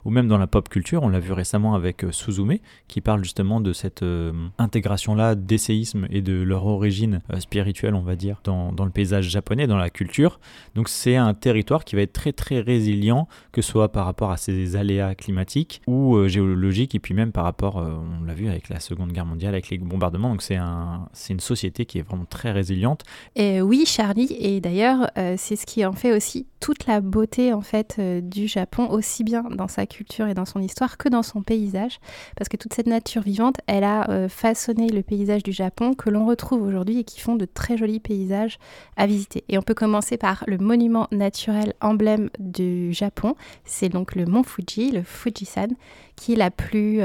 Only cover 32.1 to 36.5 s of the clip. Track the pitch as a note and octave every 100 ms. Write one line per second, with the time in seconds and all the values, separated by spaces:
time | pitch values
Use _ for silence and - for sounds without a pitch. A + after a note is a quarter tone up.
32.1 | - - - G3 G#3+ A3 - A#3 A3+ -
33.1 | A#3 G#3 G3+ A#3+ C4 - G3+ G3+ G#3+ G#3
34.1 | G3 F#3 - A3+ A3+ - A3+ A3+ G#3+ G3
35.1 | G#3 G3+ G#3 G3 F#3+ F#3 - A#3+ C4 -
36.1 | G#3+ A3 A#3+ -